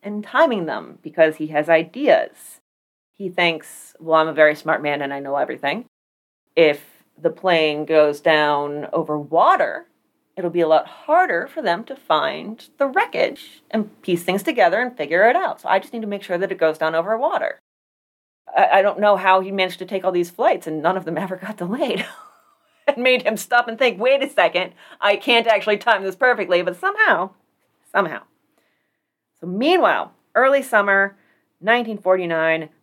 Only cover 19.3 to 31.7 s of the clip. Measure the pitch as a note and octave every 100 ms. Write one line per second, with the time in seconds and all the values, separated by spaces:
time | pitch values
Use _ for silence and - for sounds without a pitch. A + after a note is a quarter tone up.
19.3 | F#3+ F#3+ G3 F#3 F3+ F3+ G3 F#3 F3+ F3
20.3 | - D4 - E3+ D#3 D#3+ F#3 D#3+ E3+ F#3
21.3 | F#3 F#3+ - F3 B3 C4+ F#3 - - -
22.3 | _ _ _ _ _ - A3+ B3+ B3+ -
23.3 | G#3+ - A#3+ A#3+ A3 B3 F3+ A#3+ C#4 C4+
24.3 | - E3+ F3 F3+ - - - G3+ G#3 C4+
25.3 | A#3 A#3 G#3 G#3+ G#3 A#3+ G#3 G3 F#3 B3+
26.3 | A3 F#3 F3 F3+ - F#4+ G#4 G#4+ F3+ F#3+
27.3 | _ _ _ _ _ _ F#3+ - A2 -
28.3 | _ _ _ _ _ _ _ _ _ _
29.3 | - F3 F#3+ C#4+ F4+ A3 A#2+ - _ _
30.3 | G#3+ C4 C#4 C4+ G#3+ G3+ G3 G3 G3 _
31.3 | _ _ _ F#3+